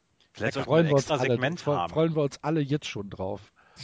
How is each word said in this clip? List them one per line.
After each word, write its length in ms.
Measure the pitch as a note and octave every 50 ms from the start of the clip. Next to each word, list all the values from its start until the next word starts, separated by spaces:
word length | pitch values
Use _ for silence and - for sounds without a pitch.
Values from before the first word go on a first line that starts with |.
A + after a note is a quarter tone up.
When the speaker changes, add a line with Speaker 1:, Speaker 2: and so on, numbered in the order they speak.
| _ _ _ _ _ _ -
Speaker 1:
Vielleicht 220 | - G2+ A#2+ -
Speaker 2:
Da 60 | C#3 C3+
Speaker 1:
sollten 20 |
wir 0 |
Speaker 2:
freuen 200 | A2+ C#3+ E3 E3
Speaker 1:
ein 40 | D3+
Speaker 2:
wir 40 | D3
uns 80 | C#3 -
Speaker 1:
extra 120 | - D#3
Speaker 2:
alle, 160 | C3 B2+ C3+ A#2+
Speaker 1:
Segment 260 | A#2+ B2+ C#3+ F3 F3
Speaker 2:
fre-, 140 | - D3 D3
Speaker 1:
haben. 160 | F2 F2 E2+ F2
Speaker 2:
freuen 220 | D3+ D#3+ E3 D#3
wir 80 | D#3 D3
uns 160 | C#3 - - -
alle 180 | D3 D#3+ D#3+
jetzt 240 | C#3+ C3 C#3+ D3+ -
schon 220 | - - G#2+ G2+ G2
drauf. 420 | - - F#2+ F#2+ G#2 G2 G2+ - _ _ - _ - -